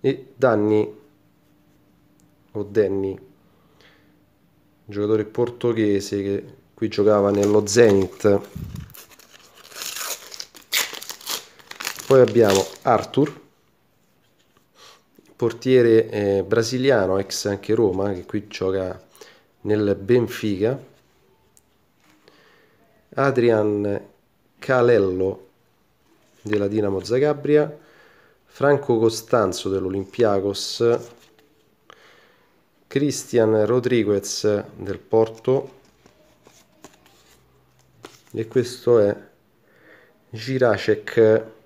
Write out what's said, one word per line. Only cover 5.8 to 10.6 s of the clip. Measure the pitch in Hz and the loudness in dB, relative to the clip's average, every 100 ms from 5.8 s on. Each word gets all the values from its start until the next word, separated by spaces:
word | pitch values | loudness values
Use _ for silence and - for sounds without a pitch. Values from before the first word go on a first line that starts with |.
| 104 101 - 101 | 0 0 -2 -6
che | 98 98 - - _ | -4 -6 -8 -20 _
qui | _ 107 | _ -6
giocava | 104 104 104 101 | 0 2 4 2
nello | 101 101 107 104 | 2 2 2 2
Zenit. | 110 117 98 92 - 104 101 - - - - - - - - _ - _ - - - - - - - - - - - | 4 6 4 0 0 0 0 -2 -16 -14 -14 -16 -20 -20 -20 _ -20 _ -20 -20 -14 -12 -10 -12 -12 -14 -16 -16 -16